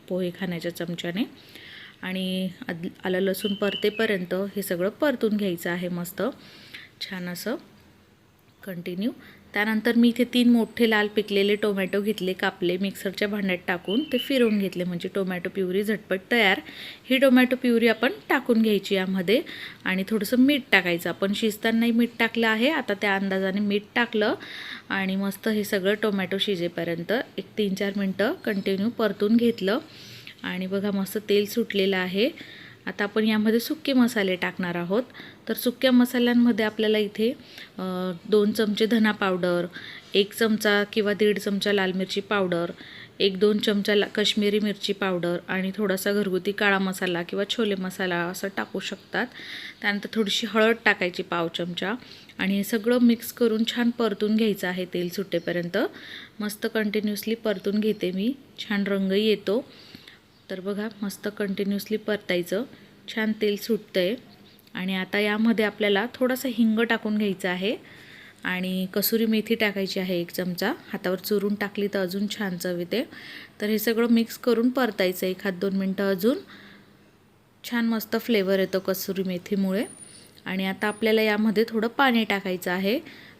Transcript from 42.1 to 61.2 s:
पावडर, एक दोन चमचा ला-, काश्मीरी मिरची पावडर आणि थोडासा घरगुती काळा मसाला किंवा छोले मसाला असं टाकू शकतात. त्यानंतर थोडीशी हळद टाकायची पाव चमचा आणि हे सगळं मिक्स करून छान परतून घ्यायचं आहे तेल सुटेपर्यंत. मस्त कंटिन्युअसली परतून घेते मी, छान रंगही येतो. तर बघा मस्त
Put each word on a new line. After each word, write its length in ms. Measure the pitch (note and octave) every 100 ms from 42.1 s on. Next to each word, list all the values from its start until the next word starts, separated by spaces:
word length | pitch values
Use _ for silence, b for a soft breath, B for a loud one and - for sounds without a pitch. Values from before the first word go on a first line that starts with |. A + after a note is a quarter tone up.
| -
पावडर, 500 | G3 G#3 F#3 E3+ E3+ B B B B -
एक 180 | G3 F#3
दोन 200 | G#3 G#3
चमचा 360 | A3+ G#3 G3
ला-, 120 | G#3 G3
काश्मीरी 520 | - G#3 - G3+ G#3
मिरची 340 | G#3 G3+ -
पावडर 440 | G3 F#3+ F3+ F3 F3 -
आणि 220 | F#3+ F#3+
थोडासा 380 | F#3+ G#3 F#3 G3+
घरगुती 400 | G3+ G3 F3+ F#3
काळा 260 | G3+ G#3 G3
मसाला 440 | F#3+ F#3 F#3 E3+
किंवा 220 | F3 F#3+
छोले 300 | G3+ - G#3+
मसाला 420 | F#3+ F#3 F#3 F#3 F3
असं 320 | F3 F#3 G3 F#3+
टाकू 240 | G#3+ G3
शकतात. 460 | - F#3+ - F3+ B3 B B B B -
त्यानंतर 280 | G#3+ G3+ G3
थोडीशी 340 | A3 G3+ - A3
हळद 260 | A3 A3 A3+
टाकायची 380 | A3+ G3 F3+ F3+
पाव 260 | F3 E3+ E3
चमचा 460 | - F3 F3 F#3 B3 B B B -
आणि 180 | F#3+ G3
हे 80 |
सगळं 340 | G3+ A#3 G#3+ B3
मिक्स 340 | A#3+ A#3 -
करून 320 | - A#3 A3
छान 260 | A3+ A#3+ A#3+
परतून 460 | A#3 A3+ G3+ G#3+ A3
घ्यायचं 320 | A3+ G3+ F#3
आहे 160 | F3+
तेल 240 | F3+ F3+ F3
सुटेपर्यंत. 680 | F3 F#3 E3+ E3+ F3 E3+ G3 F4+ B B B B -
मस्त 260 | G#3 - A3+
कंटिन्युअसली 600 | A3+ G#3+ G#3+ G#3 G3+ -
परतून 460 | A3 A3 F#3+ G3+ G#3
घेते 320 | G#3+ G#3 F3
मी, 200 | F#3 G#3+ C#4+ - -
छान 260 | - G3+
रंगही 420 | G3 G3 F#3+ G3 A3
येतो. 380 | G3+ G#3 G#3+ - B B B B B _ _ -
तर 100 | F#3
बघा 280 | F#3 G3+ A3 A3
मस्त 260 | G3+ -